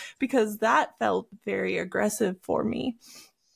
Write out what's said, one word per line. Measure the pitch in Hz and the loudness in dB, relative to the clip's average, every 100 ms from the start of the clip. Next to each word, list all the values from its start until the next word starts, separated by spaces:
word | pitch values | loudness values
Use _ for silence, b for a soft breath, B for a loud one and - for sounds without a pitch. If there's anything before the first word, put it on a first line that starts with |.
| B B | B B
because | 262 262 214 208 | 0 2 2 0
that | 220 277 277 - | 2 2 2 0
felt | 220 185 208 208 | 0 0 -4 -10
very | - 196 190 190 | -4 -2 0 -2
aggressive | 185 190 208 - 202 185 | -2 0 0 2 0 -2
for | - - | -2 0
me. | 214 - 262 233 B B B B _ | 0 -2 -4 -6 B B B B _